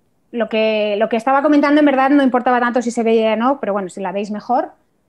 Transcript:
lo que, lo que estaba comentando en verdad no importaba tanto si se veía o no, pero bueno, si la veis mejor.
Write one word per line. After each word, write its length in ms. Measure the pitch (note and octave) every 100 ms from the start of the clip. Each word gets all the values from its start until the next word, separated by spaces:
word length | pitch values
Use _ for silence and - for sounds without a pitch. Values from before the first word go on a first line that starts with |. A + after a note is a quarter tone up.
| _ _ _
lo 180 | A#3 A3
que, 460 | A3 A3 G#3+ G#3 G3+
lo 120 | G#3+
que 80 | A3+
estaba 240 | B3 C#4
comentando 380 | D4 D4 C#4+ D4
en 60 | D4
verdad 240 | C4+ C4+
no 140 | C#4+
importaba 360 | C4+ B3 A#3+ B3
tanto 220 | A#3+ A#3+
si 100 | A#3
se 120 | A#3
veía 300 | A3+ A3+ A3
o 40 | G#3+
no, 220 | B3 C#4
pero 140 | G3+
bueno, 160 | G3+ F#3
si 120 | G3+
la 100 | F#3+
veis 200 | G3 G#3
mejor. 420 | G#3 - B3 E4 - _ _